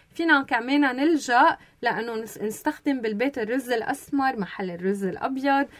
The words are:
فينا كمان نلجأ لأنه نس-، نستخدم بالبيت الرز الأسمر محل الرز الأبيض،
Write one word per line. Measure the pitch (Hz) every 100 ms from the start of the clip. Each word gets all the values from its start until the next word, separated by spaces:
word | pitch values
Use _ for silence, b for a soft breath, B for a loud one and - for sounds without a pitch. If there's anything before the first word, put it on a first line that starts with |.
| B
فينا | - 330 294
كمان | 269 247 240 285
نلجأ | 285 247 294 311 - 240 320 - b b
لأنه | 240 180 233 226 220
نس-، | -
نستخدم | 208 214 302 302 - 269
بالبيت | 226 208 254 277
الرز | 220 254 247
الأسمر | 233 - 262 - 285 262 240
محل | 185 - 190
الرز | 170 185 202
الأبيض، | 196 - 247 262 277 277 277